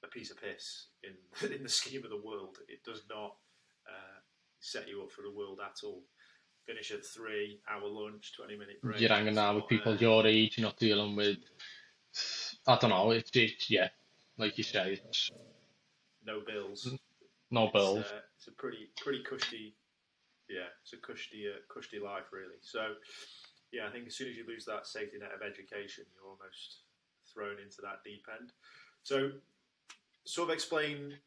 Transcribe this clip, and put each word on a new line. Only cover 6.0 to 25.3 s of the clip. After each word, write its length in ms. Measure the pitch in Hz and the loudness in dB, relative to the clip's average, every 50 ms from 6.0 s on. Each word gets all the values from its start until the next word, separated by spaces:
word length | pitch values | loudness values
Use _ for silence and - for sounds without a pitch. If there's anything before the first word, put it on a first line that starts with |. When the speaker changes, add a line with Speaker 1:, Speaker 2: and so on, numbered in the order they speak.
| 87 _ _ _ - _ _ _ _ _ _ _ _ | -14 _ _ _ -20 _ _ _ _ _ _ _ _
Speaker 1:
Finish 240 | - 113 113 104 104 | -12 -12 -10 -8 -8
at 140 | 107 104 101 | -8 -8 -8
three, 540 | - - 113 113 110 107 104 104 104 104 - _ - | -10 -14 -10 -8 -4 -2 -2 -2 -4 -6 -12 _ -8
hour 180 | 107 101 101 | -6 -6 -4
lunch, 460 | 104 104 107 107 107 107 104 - - - | -6 -6 -6 -8 -10 -10 -12 -16 -16 -16
twenty 220 | - - - 104 | -14 -14 -12 -12
minute 240 | 104 104 98 101 - | -12 -12 -14 -16 -6
break. 200 | - 117 107 104 | -4 -4 0 4
Speaker 2:
You're 100 | 113 110 | 6 6
hanging 180 | 107 104 107 107 | 6 6 6 4
Speaker 1:
It's 100 | 107 107 | 4 6
Speaker 2:
out 160 | 104 104 104 | 6 6 4
with 80 | 107 101 | 4 4
Speaker 1:
not, 80 | - | 4
Speaker 2:
people 220 | 120 107 - 117 110 | 2 4 4 4 4
Speaker 1:
uh, 40 | |
Speaker 2:
your 300 | 98 117 117 110 110 110 | 6 8 10 10 10 10
age, 320 | 110 110 110 110 107 - - | 10 10 8 8 6 4 0
you're 80 | 113 | 0
not 100 | 104 - | 0 0
dealing 380 | - - 110 104 101 104 104 104 | 4 4 6 6 6 2 2 0
with, 240 | 104 104 104 101 - - - - _ - - - - - - _ _ _ _ _ - - - - - - - - - _ | 2 2 2 2 2 -4 -18 -20 _ -16 -16 -16 -18 -20 -20 _ _ _ _ _ -6 -4 -4 -4 -6 -6 -8 -10 -4 _
I 100 | - 123 113 | 6 6 6
don't 120 | - 117 | 8 6
know, 220 | 107 92 98 110 113 | 6 6 6 6 6
it's, 180 | 113 113 - - | 4 2 2 4
it's, 360 | 127 117 110 - - - - | 4 4 4 2 -2 0 4
yeah, 200 | 113 98 92 92 - _ _ _ _ _ _ _ _ | 4 4 4 4 0 _ _ _ _ _ _ _ _
like 220 | - 110 107 - - | -2 -2 0 0 0
you 60 | 107 | -4
say, 300 | - - 107 92 95 98 | 0 0 0 0 0 -2
it's 360 | 95 - - - - - - - - - - - _ _ _ _ _ _ _ _ _ _ _ _ _ _ | -4 -6 -4 -2 -2 -2 -2 -4 -10 -20 -20 -20 _ _ _ _ _ _ _ _ _ _ _ _ _ _
Speaker 1:
No 160 | 107 107 107 | -8 -8 -8
bills. 580 | 101 107 110 104 101 98 101 101 - 123 131 131 _ _ _ _ _ _ _ _ _ _ | -6 -6 -6 -6 -6 -6 -10 -8 -8 -8 -8 -10 _ _ _ _ _ _ _ _ _ _
Speaker 2:
No 140 | 123 120 110 | 4 4 6
Speaker 1:
It's, 80 | 107 - | 8 8
Speaker 2:
bills. 340 | 104 101 95 98 107 110 - - | 8 8 8 6 4 2 -2 -6
Speaker 1:
uh, 80 | - - - _ | -10 -12 -16 _
it's 120 | _ - - | _ -20 -20
a 40 | - | -16
pretty, 380 | - - 127 117 110 107 107 _ - | -10 -8 -8 -8 -8 -14 -16 _ -8
pretty 240 | - 147 135 123 - | -2 -2 -2 -2 -2
cushy 540 | - 135 - - - - 110 107 107 107 _ _ _ _ _ _ _ _ _ _ _ _ _ _ _ | -6 -4 -4 -4 -4 -4 -8 -12 -14 -18 _ _ _ _ _ _ _ _ _ _ _ _ _ _ _
yeah, 200 | 101 90 90 87 - _ _ | -10 -8 -8 -10 -14 _ _
it's 120 | - - | -20 -20
a 20 | |
cushy, 480 | 85 - - - - - - - 107 104 | -18 -14 -14 -12 -10 -12 -12 -12 -8 -8
uh, 140 | 104 101 - - _ - | -8 -8 -8 -14 _ -16
cushy 260 | - - - - 104 | -16 -14 -12 -10 -8
life, 340 | 101 101 101 95 92 - - | -8 -6 -8 -8 -10 -10 -12
really. 240 | 95 95 90 87 - _ | -12 -12 -14 -16 -18 _
So, 320 | - - 117 110 110 104 - - - - - - - - - - - _ _ _ _ | -10 -6 -4 -4 -4 -6 -10 -14 -20 -18 -18 -18 -18 -20 -20 -20 -20 _ _ _ _
yeah, 160 | - 120 110 | -10 -8 -8
I 40 | 101 | -8
think 160 | 98 120 120 | -10 -10 -12
as 100 | 117 - | -12 -10
soon 120 | - 131 123 | -8 -8 -8
as 80 | 117 | -8
you 100 | 110 117 | -12 -12
lose 180 | 113 117 113 - | -12 -12 -12 -8
that 220 | - 107 104 - | -8 -8 -8 -8
safety 320 | - - 214 208 208 - 104 | -8 -8 -8 -8 -8 -10 -12
net 120 | - 196 | -12 -12